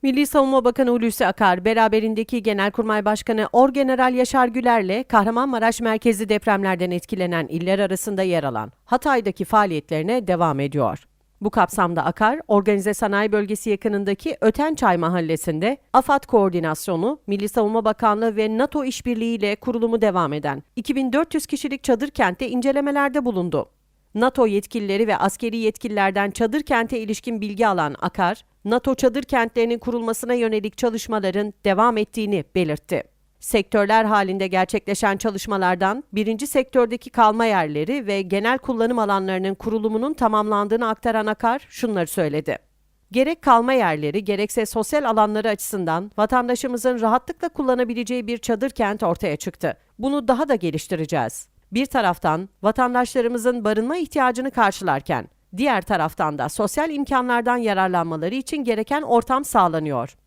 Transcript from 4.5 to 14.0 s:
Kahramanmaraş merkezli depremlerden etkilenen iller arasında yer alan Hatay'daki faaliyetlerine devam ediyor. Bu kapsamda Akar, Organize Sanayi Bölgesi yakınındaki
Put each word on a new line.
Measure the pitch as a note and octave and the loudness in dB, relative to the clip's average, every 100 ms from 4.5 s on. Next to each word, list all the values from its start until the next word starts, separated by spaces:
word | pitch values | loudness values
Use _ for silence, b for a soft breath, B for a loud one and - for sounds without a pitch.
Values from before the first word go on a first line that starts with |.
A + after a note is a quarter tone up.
| A#3 B3 A#3 F#3+ G3+ C4 | 2 2 2 2 -2 2
Kahramanmaraş | A#3 G3+ A#3 C4+ B3 A3+ A#3 | 4 4 2 0 0 0 0
merkezli | A3+ A3 A#3+ G3+ G#3 | -2 0 2 0 0
depremlerden | G#3 A3+ G3+ G3 F#3 F3+ | 0 2 2 2 0 -2
etkilenen | F3+ - G3 F3+ E3+ D3+ | -2 -4 -4 -2 0 -2
iller | E3 F3 F#3+ | -4 0 0
arasında | G3 F3+ - G3 | 0 -2 -4 -2
yer | F#3+ E3+ | 0 0
alan | C#3+ A2+ G#2+ _ | 0 -4 -6 _
Hatay'daki | _ B3+ D4+ C4 G#3 F#3 | _ 0 2 0 0 -4
faaliyetlerine | F#3 A3 G3+ D#3+ - D#3 D#3+ B3 F#3+ | 0 2 2 0 -4 -4 0 -2 0
devam | F3 E3+ C#3 | 2 2 0
ediyor. | C#3+ C#3+ A#2 - _ _ _ _ | -2 0 0 -2 _ _ _ _
Bu | G3+ | -4
kapsamda | A3+ F3+ - F3 E3+ | 2 0 2 0 0
Akar, | C#3+ F3 G#3+ D4 - | -2 2 0 0 2
Organize | G#3 G3 G3+ G3 | 2 4 0 0
Sanayi | G3+ G#3+ G3+ G#3+ | -2 0 0 0
Bölgesi | G#3 G#3 G#3+ - | 0 -2 -4 -2
yakınındaki | G3+ A3+ G3+ | -2 0 -2